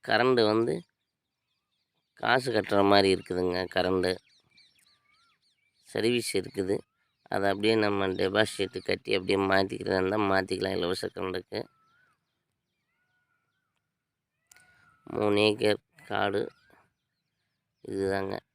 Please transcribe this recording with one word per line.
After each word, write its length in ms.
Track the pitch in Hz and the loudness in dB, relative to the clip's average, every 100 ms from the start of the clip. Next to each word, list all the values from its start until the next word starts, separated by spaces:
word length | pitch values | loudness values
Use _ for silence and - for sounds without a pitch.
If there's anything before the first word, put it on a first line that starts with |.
| - | 0
கரண்ட் 320 | 110 123 127 107 | 2 4 4 4
வந்து 240 | 110 117 165 - _ _ _ _ _ _ _ _ _ _ _ _ _ | 2 0 -4 -8 _ _ _ _ _ _ _ _ _ _ _ _ _
காசு 280 | - 127 127 | 0 0 2
கட்டுற 280 | 110 98 101 101 | -2 2 2 6
மாதிரி 180 | 101 98 | 6 6
இருக்குதுங்க 460 | 90 - 90 90 90 90 | 2 -2 -4 -2 -2 -4
கரண்ட். 340 | 92 90 92 92 92 _ _ _ _ _ _ _ _ _ _ _ _ _ _ _ _ _ | -2 0 0 0 -4 _ _ _ _ _ _ _ _ _ _ _ _ _ _ _ _ _
சர்வீஸ் 380 | 104 110 123 110 98 | -2 0 0 -2 -4
இருக்குது. 360 | - - 92 101 - _ _ _ _ | -4 -6 -2 -4 -6 _ _ _ _
அதை 140 | 98 98 | -2 0
அப்படியே 220 | 98 104 113 | 0 2 2
நம்ம 240 | 107 101 95 95 | 2 0 -2 0
டெபாசிட் 580 | 95 98 110 - 95 95 - | 0 2 0 0 -6 -6 -4
கட்டி 280 | 95 - 101 | -4 -2 -4
அப்படியே 220 | 95 95 98 | 0 0 2
மாத்திக்கிறதா 500 | 95 98 101 98 95 | 2 2 -4 -2 0
இருந்தா 180 | 92 107 101 | 0 0 0
மாத்திக்கலாம் 440 | 95 92 95 95 95 | 0 0 -4 -4 -4
இலவச 300 | 87 92 98 - | -4 -4 -8 -8
கரண்ட்டுக்கு. 460 | 92 92 - 101 - _ _ _ _ _ _ _ _ _ _ _ _ _ _ _ _ _ _ _ _ _ _ _ _ _ _ _ _ _ _ _ _ _ - | -8 -8 -8 -12 -12 _ _ _ _ _ _ _ _ _ _ _ _ _ _ _ _ _ _ _ _ _ _ _ _ _ _ _ _ _ _ _ _ _ -12
மூணு 360 | - 104 104 107 | -2 2 4 4
ஏக்கர் 340 | 104 107 104 _ _ - | 4 0 0 _ _ -6
காடு 340 | 101 101 98 - _ _ _ _ _ _ _ _ _ _ _ _ _ | -2 -2 -2 -6 _ _ _ _ _ _ _ _ _ _ _ _ _
இதுதாங்க. 540 | - 98 98 98 98 - _ | -12 -6 -4 -4 -6 -10 _